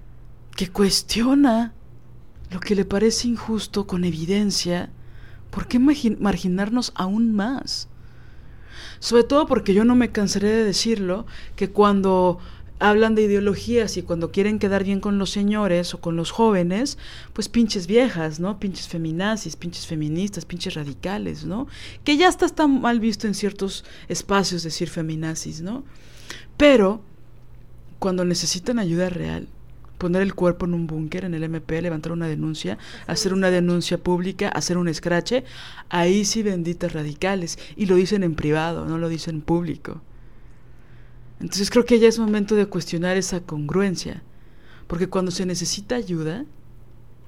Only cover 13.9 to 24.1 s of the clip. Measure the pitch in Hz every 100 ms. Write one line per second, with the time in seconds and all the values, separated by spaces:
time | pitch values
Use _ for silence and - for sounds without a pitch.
13.9 | 180 170 170 165 196 202 214 208 196 190
14.9 | 196 208 202 185 202 202 214 202 175 175
15.9 | 170 170 165 165 - 226 196 175 190 285
16.9 | - - - - - 208 233 220 208 170
17.9 | 226 254 175 156 156 180 202 202 175 -
18.9 | 170 160 160 202 220 165 - 175 - -
19.9 | 156 151 160 202 190 - 175 185 160 143
20.9 | 135 180 208 190 151 156 202 294 - -
21.9 | - - 294 359 359 330 330 302 269 240
22.9 | 233 226 214 220 196 202 202 196 - -
23.9 | - -